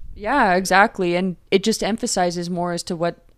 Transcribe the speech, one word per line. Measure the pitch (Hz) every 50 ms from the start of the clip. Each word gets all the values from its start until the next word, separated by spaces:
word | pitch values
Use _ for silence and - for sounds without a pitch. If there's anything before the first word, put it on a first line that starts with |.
| - - -
Yeah, | - 208 214 262 294 240 196 180
exactly. | 185 196 - 185 190 202 226 - - 185 175 175
And | 175 185 190 170 - - - -
it | 196 185
just | 220 214 - -
emphasizes | 180 220 - - 226 - 196 180 175 170 175 175 170
more | 185 170 175 175 170
as | 175 -
to | - 185
what | 160 170 170 170 - - - -